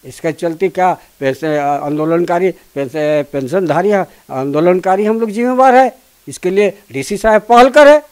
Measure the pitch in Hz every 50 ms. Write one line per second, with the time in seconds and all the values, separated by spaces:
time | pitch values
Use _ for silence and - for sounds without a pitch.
0 | _ 135 - - - 165 147 - 175 170 160 160 190 185 - 185 185 185 165 -
1 | _ _ _ _ 143 135 135 135 160 156 151 147 143 143 143 143 147 143 151 151
2 | 156 160 165 170 175 170 175 175 185 185 170 _ _ _ _ 143 139 127 131 156
3 | 151 151 151 147 143 - - 139 135 123 151 196 185 156 143 165 185 208 208 196
4 | 170 - _ _ _ - 135 131 131 139 143 151 165 180 185 185 170 185 190 196
5 | 214 214 220 226 233 220 196 226 240 254 254 254 262 269 247 262 262 240 - _
6 | _ _ _ _ _ - 135 - - 180 190 196 208 196 202 - _ _ 117 135
7 | 135 - 208 185 - 220 214 208 208 - 240 240 254 269 247 294 294 277 302 302
8 | 294 _